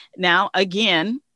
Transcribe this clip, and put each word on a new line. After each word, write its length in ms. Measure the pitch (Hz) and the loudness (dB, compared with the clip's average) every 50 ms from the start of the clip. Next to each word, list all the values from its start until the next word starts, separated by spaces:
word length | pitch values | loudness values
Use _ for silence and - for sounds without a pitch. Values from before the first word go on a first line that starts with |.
| - _ _ | -20 _ _
Now, 340 | - 180 175 170 185 202 196 - | -4 0 2 2 2 2 0 0
again, 640 | 190 202 185 180 208 226 202 175 160 170 214 247 285 _ _ _ | -2 -2 -2 -2 -2 0 0 0 0 0 -2 -6 -8 _ _ _